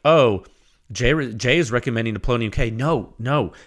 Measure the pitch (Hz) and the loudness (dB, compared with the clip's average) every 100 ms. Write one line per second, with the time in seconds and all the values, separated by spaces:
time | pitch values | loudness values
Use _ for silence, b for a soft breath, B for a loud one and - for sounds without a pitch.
0 | 147 160 123 95 - b b b - 110 | 2 4 4 2 -6 b b b -16 -2
1 | 123 156 131 107 120 160 151 120 127 113 | 0 0 -2 -4 0 2 2 -2 -2 -2
2 | 117 107 - 120 110 - 117 113 143 151 | -2 -4 -2 -2 -2 -2 -2 -2 -2 -2
3 | 92 - 117 147 98 B | -4 -10 -2 -2 -2 B